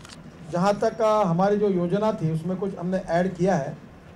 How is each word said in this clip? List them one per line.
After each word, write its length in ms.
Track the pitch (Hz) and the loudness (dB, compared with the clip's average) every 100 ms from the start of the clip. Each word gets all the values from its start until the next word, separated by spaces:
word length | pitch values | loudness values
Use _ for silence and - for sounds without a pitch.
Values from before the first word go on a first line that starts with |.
| - - - - - | -20 -20 -20 -18 -6
जहाँ 280 | 170 196 208 | 0 2 2
तक, 220 | 220 220 | 0 2
आ, 220 | 220 214 | 2 4
हमारी 340 | 185 165 202 208 | 4 4 4 4
जो 120 | 208 | 2
योजना 420 | 180 175 202 214 | 2 0 0 0
थी, 200 | 214 160 | 0 -2
उसमें 260 | 160 180 185 | -2 -4 -4
कुछ 200 | 196 - | -4 -4
हमने 200 | 180 185 | -4 -4
ऐड 380 | - 170 185 - | 0 0 0 0
किया 200 | 185 160 | 2 2
है। 220 | 135 - - - - | -2 -8 -16 -20 -20